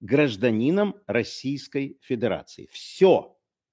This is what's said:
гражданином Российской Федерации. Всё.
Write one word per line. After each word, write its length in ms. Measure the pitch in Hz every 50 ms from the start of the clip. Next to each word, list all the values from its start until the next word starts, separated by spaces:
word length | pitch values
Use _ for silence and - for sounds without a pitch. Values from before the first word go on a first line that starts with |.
гражданином 960 | 110 95 127 143 151 135 107 92 120 123 110 107 120 143 185 202 208 196 196 - _
Российской 920 | - 120 120 104 - - - - 135 143 135 - - - 139 139 139 - -
Федерации. 680 | _ - 131 110 123 107 90 71 - - - - - -
Всё. 680 | - - - - - - 185 185 143 - - - _ _ _ _ _ _ _ _